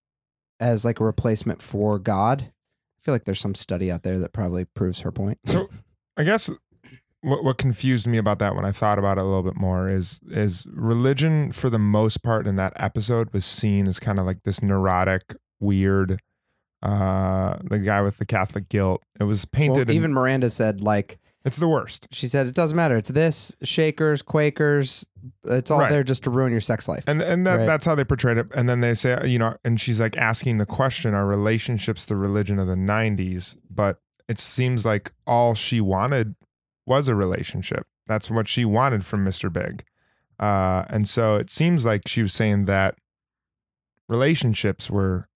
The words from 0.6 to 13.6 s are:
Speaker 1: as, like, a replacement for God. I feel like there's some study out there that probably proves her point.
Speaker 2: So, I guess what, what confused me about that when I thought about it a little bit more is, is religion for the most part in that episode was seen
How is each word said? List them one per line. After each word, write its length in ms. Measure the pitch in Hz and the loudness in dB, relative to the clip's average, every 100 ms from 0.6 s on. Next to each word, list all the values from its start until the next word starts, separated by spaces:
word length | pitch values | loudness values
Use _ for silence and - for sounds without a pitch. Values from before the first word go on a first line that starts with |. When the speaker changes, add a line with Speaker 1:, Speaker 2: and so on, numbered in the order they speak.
Speaker 1:
as, 240 | 123 113 | 0 0
like, 160 | 117 113 | 0 0
a 40 | |
replacement 560 | 110 - 120 110 - - | 0 0 0 0 -2 -6
for 360 | - 101 104 104 | -8 -2 0 0
God. 440 | 95 98 107 139 | 0 0 2 0
I 600 | 127 _ _ _ _ _ | -4 _ _ _ _ _
feel 100 | - | -4
like 100 | 127 | -2
there's 160 | - 98 | -2 -4
some 140 | 107 | -4
study 360 | 98 - 92 92 | -6 -6 -4 -2
out 120 | 87 | -2
there 160 | 92 92 | -2 -4
that 120 | 85 | -4
probably 320 | - 92 90 | -4 -4 -4
proves 360 | 90 - 92 87 | -6 -2 -4 -2
her 100 | 95 | -8
point. 280 | - 98 104 - | -6 -6 -6 -2
Speaker 2:
So, 220 | 180 - - - _ _ - | -2 -2 -10 -20 _ _ -2
I 60 | |
guess 240 | 170 214 - - _ _ - - _ _ | 0 0 -2 -10 _ _ -20 -20 _ _
what, 200 | 147 139 | -2 0
what 160 | 147 123 | 0 0
confused 480 | 135 117 131 123 110 | 0 0 0 0 0
me 100 | 117 | 0
about 200 | 104 104 | 0 0
that 160 | 104 | 0
when 100 | 92 | 0
I 60 | 95 | -4
thought 280 | 98 107 101 | -2 0 2
about 200 | 98 98 | 0 0
it 40 | |
a 40 | 95 | 0
little 160 | 95 | 0
bit 140 | 92 - | -2 -2
more 320 | 92 92 92 | -2 0 0
is, 320 | 95 90 - - | -2 -2 -8 -8
is 360 | - 104 90 - | -2 -2 -2 -10
religion 800 | - 113 117 127 135 160 156 143 | -4 0 2 2 2 2 2 0
for 160 | 139 131 | -2 -2
the 100 | 117 | 2
most 420 | 104 107 110 - | 2 4 2 0
part 240 | 120 110 - | 0 0 0
in 100 | 98 | 0
that 160 | 95 - | -2 -2
episode 560 | 101 - 104 120 113 | -4 -2 -2 0 0
was 120 | 101 | -2
seen 440 | - - | -2 -2